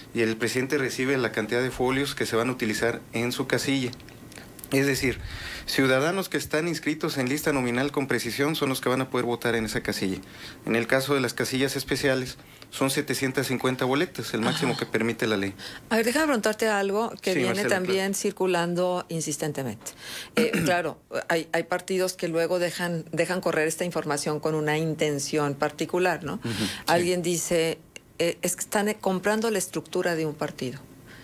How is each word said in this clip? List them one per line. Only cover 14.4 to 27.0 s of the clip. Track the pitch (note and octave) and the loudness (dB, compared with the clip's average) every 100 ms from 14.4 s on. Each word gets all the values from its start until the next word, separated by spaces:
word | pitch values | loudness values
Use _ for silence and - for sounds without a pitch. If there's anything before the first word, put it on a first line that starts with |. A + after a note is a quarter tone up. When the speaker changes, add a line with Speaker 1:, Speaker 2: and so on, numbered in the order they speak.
Speaker 1:
máximo | A2 E3 D3 | 2 2 0
Speaker 2:
Ajá. | - | 0
Speaker 1:
que | A#2 | 0
permite | A2+ A#2 A2+ A2+ | 0 0 0 2
la | G#2 | 2
ley. | G2 F#2+ - - - | 0 -6 -14 -12 0
Speaker 2:
A | A3+ | 2
ver, | |
déjame | A3+ C4+ D#4 | 4 2 4
preguntarte | B3 A3 G#3 A3 | 4 2 2 2
algo | G#3 G3 G3+ A#3 - | 2 2 0 -2 -2
que | G3 | 0
Speaker 1:
Sí, | F3+ | 2
Speaker 2:
viene | F#3 | 2
Speaker 1:
Marcela, | F#3+ A3 F#3+ | 0 2 2
Speaker 2:
también | F#3 F#3+ G3 | 2 0 0
Speaker 1:
claro. | |
Speaker 2:
circulando | G3 G3+ - F#3+ F3 E3+ F3 F3+ F3+ - | 0 -2 0 2 2 2 2 0 0 -4
insistentemente. | E3 D3+ C#3 D#3 C#3+ B2+ G2+ - - - - - | -4 -4 -2 -4 -2 -4 -6 -12 -16 -12 -12 -4
Eh, | - A3 | 2 2
<clears throat> | - | 2
claro, | E3 F3 D#3+ - - - - | 2 2 0 -6 -6 -6 0
hay, | E3+ D#3 | 0 0
hay | E3+ | -2
partidos | E3 F3+ - F#3 F#3 | 0 -4 -2 -2 0
que | - F3 | -2 -2
luego | E3 E3 F3+ | 0 2 2
dejan, | F3 - F3 E3+ - | 0 -2 -2 -2 -4
dejan | E3+ E3+ F3+ | -2 0 0
correr | E3+ D#3 D#3 | 0 2 0
esta | - | 0
información | F3+ D#3+ D3+ C#3+ E3 D3+ | -2 -2 -2 -2 0 0
con | D#3 D#3 | 0 0
una | D3+ D3+ | 2 2
intención | D#3+ D3+ D3+ C#3+ C#3 D#3 C#3+ | 0 0 0 0 0 0 0
particular, | C#3 D3+ - D#3+ F3+ F3+ D3+ | 0 -2 -2 -2 2 2 0
¿no? | C#3+ | -4
Speaker 1:
Ujú, | - A#2 | -6 -4
sí. | G#2+ G2+ - - | -2 -2 -2 2
Speaker 2:
Alguien | E3+ | 2